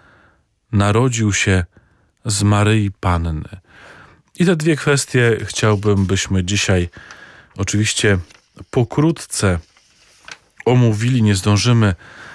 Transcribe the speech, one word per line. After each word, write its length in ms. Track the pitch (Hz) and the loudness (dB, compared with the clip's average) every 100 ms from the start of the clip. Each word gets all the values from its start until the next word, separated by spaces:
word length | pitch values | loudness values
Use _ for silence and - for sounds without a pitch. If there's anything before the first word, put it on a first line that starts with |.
| _ _ _ _ _ _ _ | _ _ _ _ _ _ _
narodził 640 | 104 101 110 131 117 107 | -2 2 2 0 0 -2
się 320 | 95 - 92 87 _ _ _ _ _ 117 | 0 0 0 -2 _ _ _ _ _ -6
z 180 | 104 | -2
Maryi 480 | 101 104 104 110 101 | 2 2 2 2 0
Panny". 680 | - 95 87 82 78 - - - - - - - _ _ - | -4 -2 -2 -2 -6 -8 -16 -20 -20 -20 -20 -20 _ _ -2
I 60 | 180 | 0
te 100 | 170 | 0
dwie 200 | 156 147 | 0 0
kwestie 640 | - 143 - 131 120 113 | 0 0 0 0 2 0
chciałbym, 640 | 101 - 110 104 104 101 95 | -4 -2 0 2 2 0 2
byśmy 380 | 95 - 95 | -2 -2 -2
dzisiaj 460 | 90 101 - 92 87 - - - - - - - | -2 -2 0 0 -2 -8 -20 -20 -20 -20 -16 -10
oczywiście 600 | 98 104 107 - 107 95 87 - _ - - | -4 -2 -2 0 0 0 -4 -18 _ -20 -6
pokrótce 880 | - 120 - 156 165 - - 101 85 - _ _ _ _ _ - - _ - - | -4 -2 0 0 -2 -8 -4 -2 -2 -6 _ _ _ _ _ -20 -20 _ -6 0
omówili. 580 | 127 120 104 117 127 | 2 2 2 0 0
Nie 120 | 107 98 | 2 2
zdążymy, 600 | 107 104 117 117 107 90 - - - | 0 0 2 2 2 -2 -8 -20 -20